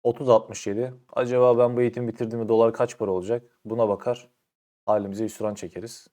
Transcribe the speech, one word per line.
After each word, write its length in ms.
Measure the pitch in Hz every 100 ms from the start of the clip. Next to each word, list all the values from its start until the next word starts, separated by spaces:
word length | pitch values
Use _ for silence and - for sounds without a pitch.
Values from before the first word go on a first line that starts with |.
Otuz 260 | 117 - 135
altmış 380 | 110 - 95 104
yedi. 260 | 101 127 127 _
Acaba 440 | - 123 123 123 120
ben 200 | 123 120
bu 40 |
eğitimi 260 | 120 120 120
bitirdiğimde 420 | 113 113 117 107
dolar 240 | 110 113
kaç 240 | 113 120 -
para 140 | 104
olacak? 460 | 92 92 120 _ _ 107
Buna 240 | 113 110
bakar. 400 | 98 - 120 _ _ _ _ _ _ -
Halimize 380 | 107 98 98
hüsran 300 | 110 - 107 101
çekeriz. 520 | 87 90 113 - _